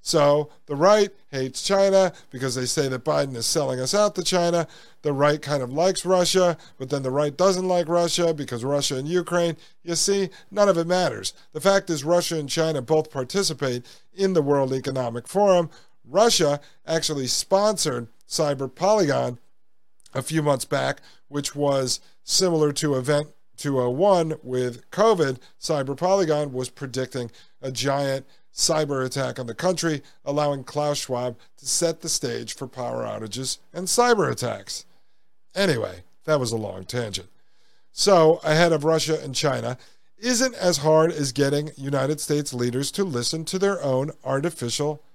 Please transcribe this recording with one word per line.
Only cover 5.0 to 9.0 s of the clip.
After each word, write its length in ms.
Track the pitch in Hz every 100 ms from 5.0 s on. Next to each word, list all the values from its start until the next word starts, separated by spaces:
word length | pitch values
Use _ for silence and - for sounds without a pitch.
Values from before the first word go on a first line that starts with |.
The 120 | 147
right 280 | 135 147 151
kind 220 | 135 143
of 80 | 123
likes 340 | 143 180 190 175
Russia, 520 | 185 175 185 180 160 - -
but 120 | 127
then 140 | 139
the 80 | 131
right 260 | 135 147 135
doesn't 320 | 190 185 185
like 180 | 180 160
Russia 460 | 175 170 - 170
because 320 | 156 127 120 127
Russia 320 | 143 -
and 100 | 135